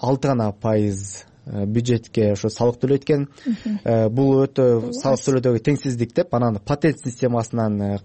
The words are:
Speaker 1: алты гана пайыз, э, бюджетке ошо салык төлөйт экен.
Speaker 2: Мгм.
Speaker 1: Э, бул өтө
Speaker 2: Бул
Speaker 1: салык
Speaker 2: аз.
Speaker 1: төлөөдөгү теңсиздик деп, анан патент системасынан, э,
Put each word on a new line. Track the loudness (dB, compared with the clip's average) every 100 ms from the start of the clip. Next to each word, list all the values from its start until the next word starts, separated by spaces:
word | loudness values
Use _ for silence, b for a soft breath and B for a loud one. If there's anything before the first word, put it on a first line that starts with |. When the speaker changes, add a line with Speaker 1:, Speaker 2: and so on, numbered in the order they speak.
Speaker 1:
алты | -2 0 0
гана | 0 0
пайыз, | -2 0 2 0 -2 -10 -16 -20 _
э, | -10 -6 -2
бюджетке | 0 0 0 -2 0 0
ошо | 0 -2
салык | 0 0 0
төлөйт | 0 0
экен. | 0 -2 -2 -8
Speaker 2:
Мгм. | -6 -6 -6 -4
Speaker 1:
Э, | 0 2 2
бул | 2 2 4 2
өтө | 2 2 2
Speaker 2:
Бул | -2
Speaker 1:
салык | -4 -2 -2
Speaker 2:
аз. | 0
Speaker 1:
төлөөдөгү | 0 2 0
теңсиздик | 0 -2 -2 -4 -2
деп, | -2 0
анан | 0 0 -2
патент | -4 0 0 -2
системасынан, | -6 -2 0 0 -2 -2 0 0
э, | -2 -4